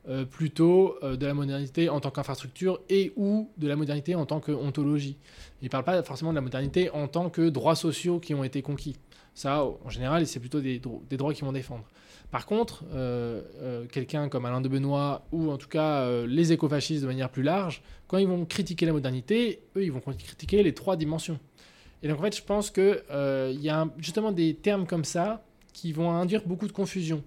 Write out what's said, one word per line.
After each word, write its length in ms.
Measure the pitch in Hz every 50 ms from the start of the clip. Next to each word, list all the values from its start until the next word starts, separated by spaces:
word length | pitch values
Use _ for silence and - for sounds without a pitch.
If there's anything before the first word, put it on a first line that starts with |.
| - 160
euh, 160 | 131 135 135
plutôt, 720 | 131 - - 160 147 - 160 165 170 180 185 190 - - - -
euh, 120 | 135 131
de 100 | 127 143
la 80 | 143 143
modernité 540 | 143 143 139 139 139 143 131 - 165 170 160
en 120 | 143 147
tant 100 | 127 139
qu'infrastructure 720 | - 147 135 - 131 - - 131 - - 180 185 185 - - -
et 240 | 190 196 190 180 -
ou 360 | - 202 196 208 214 214 - -
de 120 | 175 147 143
la 80 | 143
modernité 400 | 151 156 139 147 147 139 - 180
en 100 | 170 151
tant 140 | - 151 156
qu'ontologie. 760 | - - 151 127 139 143 131 151 143 143 151 147 143 139 135 - - - - - - - - -
Ils 100 | 135 123
parlent 140 | - 135 127
pas 180 | 160 185 180
forcément 280 | 165 - 139 123 160 165
de 40 | 160
la 60 | 147
modernité 500 | 131 127 131 131 139 139 - 180 180 -
en 160 | - 151 147
tant 240 | 139 - 170 180 170
que 180 | - 175 165 165
droits 280 | 143 135 131 156 165
sociaux 420 | 160 - 165 143 - - 175 175 170
qui 160 | 165 - 151
ont 80 | 143
été 200 | 135 131 - 139
conquis. 340 | 135 - 143 139 - 151 127 - - _ - - - - _
Ça, 300 | - - 139 139 151 143
en 240 | 123 - - - 113
général, 360 | 104 113 127 131 151 170 160
c'est 140 | - - 131
plutôt 200 | 117 127 - 151
des 200 | 131 131 127 120
dro-, 240 | 127 131 113 - - -
des 80 | 135
droits 160 | 127 139 151
qu'ils 120 | 147 - 147
vont 80 | 135
défendre. 320 | 131 135 127 - 127 117 107 - _ - - - - - - -
Par 140 | - 123 -
contre, 360 | - 208 220 233 - - - 156 175
euh, 500 | 165 131 127 123 123 120 120 120 117 101 - - - -
euh, 260 | - 127 123 117 120
quelqu'un 420 | 123 - 139 127 123 - 151 147 139
comme 160 | - 127 123
Alain 160 | 120 123 127
de 80 | 131 131
Benoît, 560 | 135 135 139 139 143 143 143 143 135 - - -
ou 220 | - 165 160 156
en 40 | 143
tout 120 | 135 - -
cas, 320 | - 156 156 156 151 139
euh, 260 | 131 123 123 120 117
les 260 | 120 127 156 170 160
écofascistes 500 | 165 - - 143 151 143 - - 160 147
de 40 | 135
manière 240 | 127 131 131 131 123
plus 140 | - 135 131
large, 360 | 147 175 196 196 170 131 - - - - - - -
quand 100 | 185 190
ils 80 | 196
vont 180 | 185 180 175 170
critiquer 420 | 165 - - 185 - 180 165 175
la 60 | 165
modernité, 720 | 160 147 135 131 127 127 120 - 208 233 240 226 185 - - _ -
eux, 80 | 196 196
ils 80 | 175
vont 80 | 131 131
critiquer 640 | - 139 131 - - - - - 156 - 190 208 202
les 100 | 165 -
trois 220 | - - 190 190
dimensions. 420 | 165 156 151 160 160 - - 160 135 - - _ - - - - - - - - -
Et 60 | - 147
donc, 100 | 156 143
en 40 |
fait, 140 | 175 208 202
je 60 | -
pense 300 | - - 202 208 202 -
que, 320 | - 190 190 196 202 160 - -
euh, 400 | 143 143 139 139 135 135 131 131 131
il 60 | 147
y 80 | 147 151
a 140 | 151 156
un, 100 | 160 160 156 156
justement 340 | 160 - - 220 214 220
des 220 | 196 170 165 160 156
termes 300 | - - 202 208 196 180
comme 200 | 165 180 170 151
ça 400 | - - 175 175 208 220 220 - _ _ _ _ -
qui 200 | - - - 170
vont 180 | 151 156 170 170
induire 320 | 170 170 180 175 202 220 214
beaucoup 220 | 170 185 175 214
de 60 | 202
confusion. 500 | - - 196 185 - 190 170 156 160 151 143